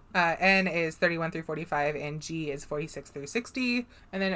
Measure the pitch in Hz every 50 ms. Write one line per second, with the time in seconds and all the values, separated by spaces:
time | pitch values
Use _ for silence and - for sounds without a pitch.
0 | - - - 185 170 165 160 - 180 190 190 190 190 185 160 170 165 160 160 -
1 | 185 175 170 165 165 160 - 165 160 - 156 151 170 - 156 147 147 147 151 139
2 | 143 147 147 156 - - 165 160 156 147 139 147 - - 151 147 156 156 - 143
3 | 139 - - 147 139 143 - 233 240 - - 262 254 247 240 247 240 - - -
4 | - - - 190 196 190 185